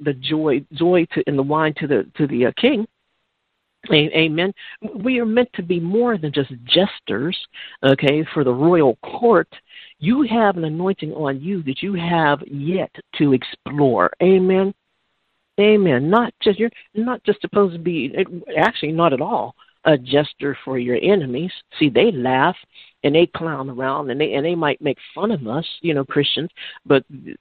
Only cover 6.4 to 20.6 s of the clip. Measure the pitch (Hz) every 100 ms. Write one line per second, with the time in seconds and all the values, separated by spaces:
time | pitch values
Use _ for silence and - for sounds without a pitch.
6.4 | 131 123 123 165 196 - - 104 151 -
7.4 | - - - - 135 135 143 151 160 160
8.4 | 131 123 160 175 139 113 - - 233 185
9.4 | 160 - _ - - - 156 262 240 233
10.4 | 208 180 156 156 190 190 156 151 147 135
11.4 | 160 196 139 135 190 185 170 170 151 143
12.4 | 135 143 147 190 - - - - 147 131
13.4 | - - - 143 139 107 87 - 180 190
14.4 | 185 190 196 - _ _ _ _ _ _
15.4 | _ - 208 214 180 127 147 220 240 -
16.4 | 220 190 226 - - 208 233 247 - 208
17.4 | - 208 202 170 165 165 156 - 185 170
18.4 | - 156 202 - 151 160 170 131 170 196
19.4 | 113 - _ _ 165 143 127 143 147 -
20.4 | 143 131